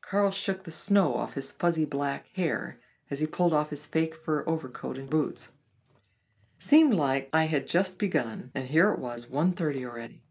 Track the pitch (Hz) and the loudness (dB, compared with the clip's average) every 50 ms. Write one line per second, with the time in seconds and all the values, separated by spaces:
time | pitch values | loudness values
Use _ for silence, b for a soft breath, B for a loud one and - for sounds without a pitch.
0 | - - - 202 202 196 190 - - - 190 185 - - 156 - - - 202 202 | -12 -2 0 2 2 2 0 -2 -4 -4 -4 -4 -6 -10 -10 -8 -2 2 4 4
1 | 185 147 120 117 117 117 - 139 135 - - _ - 175 170 160 156 135 - 139 | 4 4 2 0 -2 -4 -4 -6 -6 -8 -6 _ 0 0 2 2 0 0 0 -2
2 | 143 143 139 139 - _ _ - 185 151 117 - - - - b b b b b | -2 -2 -2 -4 -8 _ _ -2 -2 0 0 -2 -4 -8 -12 b b b b b
3 | b _ 147 139 156 151 - - 180 170 160 147 151 151 151 143 - - - 160 | b _ -4 -2 -2 -4 0 2 2 4 4 2 0 0 -4 -8 -10 -4 -2 0
4 | 160 160 160 - - - 156 151 143 - 165 160 - 131 - - - 131 131 131 | 0 0 -4 -10 -4 -2 -2 -2 0 -2 -2 -2 -4 -8 -12 -8 -8 -6 -6 -6
5 | 135 135 147 156 143 - - - - - _ _ _ _ _ _ _ _ _ _ | -6 0 0 0 0 0 -4 -10 -14 -16 _ _ _ _ _ _ _ _ _ _
6 | _ _ _ _ _ _ _ _ _ _ _ _ - - 277 311 320 294 226 170 | _ _ _ _ _ _ _ _ _ _ _ _ 0 6 6 8 8 8 4 4
7 | 147 135 135 139 - - - 160 160 156 160 139 135 - - 175 202 - - - | 4 2 2 0 -2 0 0 0 2 2 0 -2 -2 0 0 0 0 0 -2 -2
8 | 208 190 - 147 123 113 110 110 113 131 - 131 131 123 143 156 180 208 190 - | -4 0 0 0 0 0 -6 -8 -10 -8 -8 -8 -6 0 2 4 4 4 2 0
9 | 131 123 120 120 120 - 127 139 160 185 180 175 175 151 143 135 127 123 120 117 | -4 -6 -6 -8 -10 -6 -2 0 2 2 0 0 -2 -2 -2 -2 -6 -6 -8 -8
10 | 117 113 - - _ _ | -10 -10 -12 -16 _ _